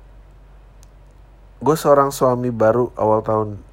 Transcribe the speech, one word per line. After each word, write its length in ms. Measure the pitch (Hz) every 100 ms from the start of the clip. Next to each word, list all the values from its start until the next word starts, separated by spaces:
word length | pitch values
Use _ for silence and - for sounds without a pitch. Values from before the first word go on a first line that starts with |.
| - - - - - - - - - - - - - - - -
gue 160 | 123 156
seorang 380 | 151 143 139
suami 400 | - 131 123 123
baru 400 | 113 110 117 120
awal 320 | - 107 110 110
tahun 320 | 107 104 104 -